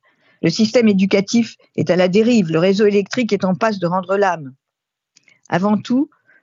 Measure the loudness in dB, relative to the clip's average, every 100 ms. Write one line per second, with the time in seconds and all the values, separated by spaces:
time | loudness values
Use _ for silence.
0 | _ _ _ _ -4 0 0 2 2 2
1 | 2 0 0 -2 -2 -6 _ -6 -2 0
2 | 2 2 2 2 2 0 2 2 2 2
3 | -2 -4 -2 -2 -2 -2 -2 -2 -4 -4
4 | -2 0 0 -2 -8 -18 _ _ _ _
5 | _ _ _ _ -6 -2 0 -2 -2 -2
6 | -2 _ _ _